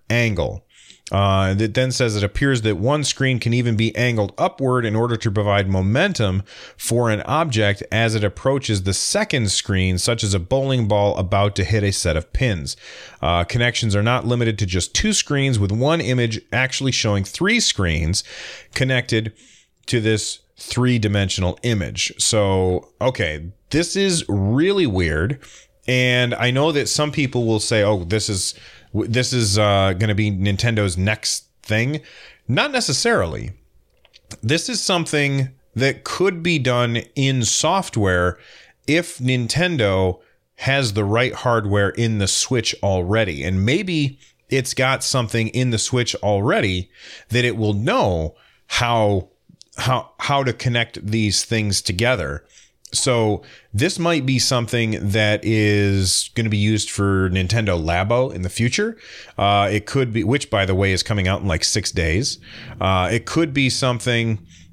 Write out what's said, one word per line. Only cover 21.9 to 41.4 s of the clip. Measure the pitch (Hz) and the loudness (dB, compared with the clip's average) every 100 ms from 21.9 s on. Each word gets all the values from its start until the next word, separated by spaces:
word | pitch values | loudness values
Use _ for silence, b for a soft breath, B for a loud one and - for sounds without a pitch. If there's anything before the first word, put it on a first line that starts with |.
| 53 - - | -4 -6 -4
So, | - 110 98 95 92 90 - - | 0 2 2 2 2 0 -4 -4
okay, | 131 127 85 76 85 - - | -2 -2 -2 -4 -10 -16 -4
this | 143 170 190 | -2 0 0
is | 196 165 - | 0 0 -2
really | 101 98 127 180 202 147 | 0 2 2 2 2 2
weird. | 92 85 76 101 135 B B B _ - | 2 0 2 0 -2 B B B _ -2
And | 127 127 123 123 - | 2 2 2 2 0
I | 123 | 0
know | 131 156 | 2 2
that | 147 110 | 0 0
some | - 151 | 0 -2
people | 156 131 127 113 | 0 -2 0 0
will | 107 | 0
say, | - 110 | 0 2
"Oh, | 104 104 | 2 2
this | 85 107 107 | 0 -2 0
is, | 95 - - B B B | -2 -4 -8 B B B
w-, | 104 - | -4 0
this | 117 123 | 0 0
is, | 127 104 104 | 0 2 2
uh, | 104 98 95 | 4 4 2
gonna | 92 107 | 2 0
be | 101 104 | 0 0
Nintendo's | 95 101 98 120 110 101 87 | 0 0 0 0 0 0 0
next | 98 107 - - - _ | 0 -2 -4 -6 -10 _
thing." | - 107 123 151 B B B B B | -4 -2 0 -4 B B B B B
Not | 143 285 | 0 0
necessarily. | 262 - - 240 208 85 58 58 - _ _ _ _ _ - - - | -2 -2 0 2 2 0 -4 -10 -14 _ _ _ _ _ -20 -20 -8
This | 107 165 - | -2 -2 -2
is | 233 | -4
something | - 175 160 151 143 139 131 - _ | -2 -2 0 0 0 0 -2 -6 _
that | 110 135 131 | -2 0 -2
could | - - 190 175 | -6 -2 0 0
be | 170 160 | 0 0
done | 127 123 120 117 - - | 2 0 0 -2 -4 -2
in | 135 131 | 0 0
software | 110 - 156 190 - 113 98 90 90 87 B B B B - | 0 0 0 0 -2 0 2 2 0 -2 B B B B -2
if | 160 170 - | -2 -2 -4
Nintendo | 127 127 117 143 180 156 101 95 92 92 b b b - | -2 0 0 0 0 2 2 2 0 -2 b b b -8
has | - 139 123 | -2 0 0
the | 101 | 0
right | 101 113 127 | 0 2 0
hardware | - | 0